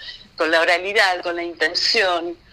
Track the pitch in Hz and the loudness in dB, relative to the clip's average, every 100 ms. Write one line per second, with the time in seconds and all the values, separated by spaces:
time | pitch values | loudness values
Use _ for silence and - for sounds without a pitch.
0 | - - - - 160 165 165 175 185 208 | -18 -18 -12 -4 2 2 4 2 0 2
1 | 196 180 175 170 170 165 156 175 - 233 | 2 0 -4 -6 -6 -2 -2 0 0 2
2 | 190 170 170 165 _ | 2 0 -4 -10 _